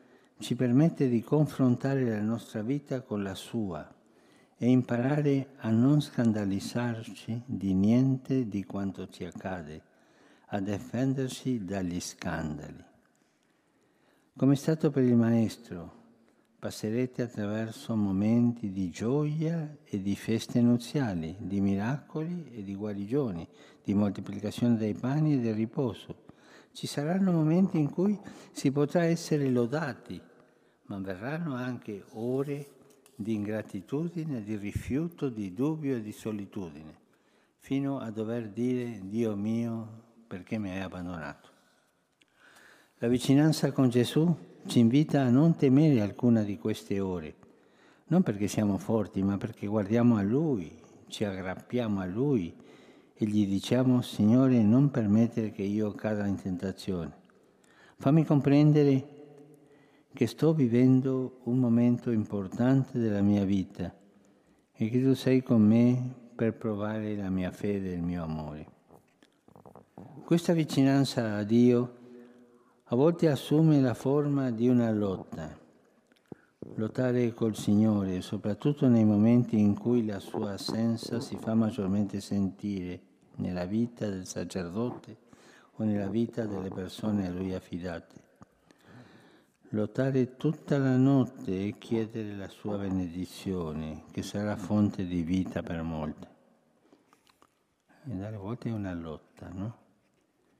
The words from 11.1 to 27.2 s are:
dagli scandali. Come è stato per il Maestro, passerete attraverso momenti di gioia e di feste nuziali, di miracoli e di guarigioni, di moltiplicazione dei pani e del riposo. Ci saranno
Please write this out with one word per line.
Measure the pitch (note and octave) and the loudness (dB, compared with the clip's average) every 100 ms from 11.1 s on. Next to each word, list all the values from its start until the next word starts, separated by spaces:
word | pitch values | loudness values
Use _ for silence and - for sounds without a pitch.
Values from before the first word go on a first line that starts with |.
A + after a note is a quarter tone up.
| C3+ C3 - C3+ B2 | -2 -4 -6 -6 -4
dagli | F2+ G2 F2+ F2 | -4 -4 -4 -6
scandali. | - - - E2 D#2+ D2 D2 - - _ _ _ _ _ _ _ _ _ _ _ _ _ _ - | -8 -10 -8 -6 -6 -8 -12 -18 -20 _ _ _ _ _ _ _ _ _ _ _ _ _ _ 0
Come | C3 | 4
è | C#3 | 4
stato | - D#3+ D#3 | 2 0 2
per | C#3+ | 2
il | B2+ A#2+ | 4 6
Maestro, | A2+ A#2 G#2+ - - F2+ E2 - _ _ _ _ _ _ | 6 4 2 -2 -12 -14 -14 -18 _ _ _ _ _ _
passerete | G#2 - A2 A2+ B2+ - | -12 -6 -4 -2 -2 -4
attraverso | A#2+ - G2+ G#2+ A2+ - - A2+ | -6 -4 -4 -4 -6 -8 -4 0
momenti | G2+ F#2+ G#2+ A#2 A#2+ A#2 G#2 | 0 2 4 4 4 0 -6
di | F#2+ F#2 | -4 -6
gioia | - G#2+ C#3+ D3+ D3+ D#3 E3+ D3+ D3 _ | -4 -2 0 0 -2 -2 -4 -6 -12 _
e | G#2+ | -6
di | F#2+ G2 | -4 -4
feste | - A2+ - A#2+ | -2 -4 0 2
nuziali, | A#2+ A#2+ - D3+ B2 F2+ D#2+ F#2+ | 4 4 0 -4 -2 -4 -6 -10
di | F#2+ G2+ | -6 0
miracoli | G2 G2 G#2+ C#3 - D#3 D#3+ F3 C#3+ | 0 0 -2 -4 -8 -8 -8 -8 -10
e | A#2 | -14
di | G2 G2 | -12 -8
guarigioni, | G#2+ G2+ G2+ C3+ B2+ E2+ E2+ - - - | -8 -6 -4 -2 -2 -4 -10 -16 -20 -10
di | - | -2
moltiplicazione | G2+ G#2 F#2+ G2 G2+ G#2 - B2 A#2 | 2 2 0 -8 -8 -8 0 2 2
dei | A2 G2+ | 0 -2
pani | B2 C#3+ D#3 | -2 0 2
e | C#3+ | 2
del | A#2 | 0
riposo. | G#2+ A2+ - C3 F#2 - - - - - - _ | 0 -2 -2 -4 -4 -12 -18 -20 -20 -20 -20 _
Ci | - - | -12 -8
saranno | - D3 F#3 | -6 -2 0